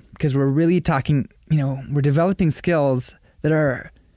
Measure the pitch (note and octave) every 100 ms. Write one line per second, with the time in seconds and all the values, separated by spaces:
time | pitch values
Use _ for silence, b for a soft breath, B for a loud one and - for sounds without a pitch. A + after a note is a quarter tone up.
0 | - - D3+ C3+ C#3 C#3 E3 F3+ D#3+ D3
1 | - C#3+ - _ - D#3 C3+ C3+ C3 C#3+
2 | C#3 C#3+ F3 G3 E3+ - - E3 C#3+ B2+
3 | - - b b D3+ D#3 D3+ A#2+ - _
4 | b